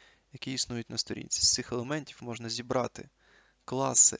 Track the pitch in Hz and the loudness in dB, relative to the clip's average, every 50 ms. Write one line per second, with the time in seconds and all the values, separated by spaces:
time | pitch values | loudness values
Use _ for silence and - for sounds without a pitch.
0 | - - _ _ _ _ - - - 131 131 127 - - 120 117 113 - 117 117 | -20 -20 _ _ _ _ -16 -10 -8 -6 -4 -4 -4 -4 -4 -6 -6 -4 -4 -4
1 | - - 107 110 - - - - - - - - 123 - 123 123 120 131 151 156 | -4 -4 -6 -8 -4 -4 -2 2 4 4 4 2 -2 -2 -2 -4 -2 -2 -4 -4
2 | 139 - - - 120 120 113 107 117 113 113 120 123 123 127 131 117 - - - | -6 -8 -14 -12 -10 -8 -8 -8 -6 -6 -6 -6 -4 0 0 0 0 0 -4 -10
3 | - - _ _ _ _ - - _ _ _ _ - - 127 131 135 131 120 - | -16 -16 _ _ _ _ -20 -20 _ _ _ _ -8 -4 -2 0 0 4 6 8
4 | - - - | 8 8 6